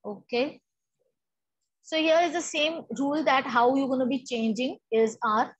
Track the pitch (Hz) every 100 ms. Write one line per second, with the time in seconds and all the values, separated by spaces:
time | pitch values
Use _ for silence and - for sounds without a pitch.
0 | 208 202 _ 240 277 - _ _ _ _
1 | _ _ _ _ _ _ _ _ - 320
2 | 320 320 349 339 - 320 302 330 - 233
3 | 277 302 294 269 269 240 247 269 269 254
4 | 254 277 - 233 226 214 254 - _ 220
5 | 220 220 233 214 -